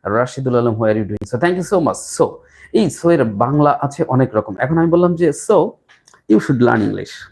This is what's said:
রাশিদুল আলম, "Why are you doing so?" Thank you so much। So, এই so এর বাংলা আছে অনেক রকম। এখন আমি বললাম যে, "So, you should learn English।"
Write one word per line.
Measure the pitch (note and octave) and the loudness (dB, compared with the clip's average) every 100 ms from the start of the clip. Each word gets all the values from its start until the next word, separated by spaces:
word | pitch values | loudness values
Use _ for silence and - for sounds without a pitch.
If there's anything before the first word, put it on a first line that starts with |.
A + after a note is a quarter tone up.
| G2 | -2
রাশিদুল | G#2+ B2+ - C3 B2 | -2 -2 -4 -2 0
আলম, | A#2 A2 | 0 0
"Why | A2+ | 0
are | A2 | 0
you | G2+ | -2
doing | G#2 - | -8 -6
so?" | A#2+ | -2
Thank | E3+ F#3 | 0 -2
you | E3+ | -2
so | F#3+ | 0
much। | C#3 F#2 - | 0 -4 -10
So, | - D3 - _ _ - | -2 -2 -2 _ _ -4
এই | - F#3 | 0 0
so | - E3+ | 0 2
এর | E3 A#2 | 2 0
বাংলা | G2+ A#2+ D3 D3 C#3+ | 0 0 2 2 2
আছে | C#3 - D#3+ | -4 -4 -2
অনেক | B2+ B2+ | 0 2
রকম। | G#2+ G#2+ F#2+ | 0 -4 -6
এখন | C3 E3 | -2 0
আমি | E3 | 2
বললাম | E3+ F3 | 2 2
যে, | E3 E3+ | 2 0
"So, | C#3+ - G3 G3 - _ _ _ _ - | -2 0 2 2 -6 _ _ _ _ 0
you | G#3+ | 2
should | - C3 | 2 2
learn | A#2+ A#2 | 4 4
English।" | G#2+ G2 F#2+ - - | 0 -4 -10 -16 -20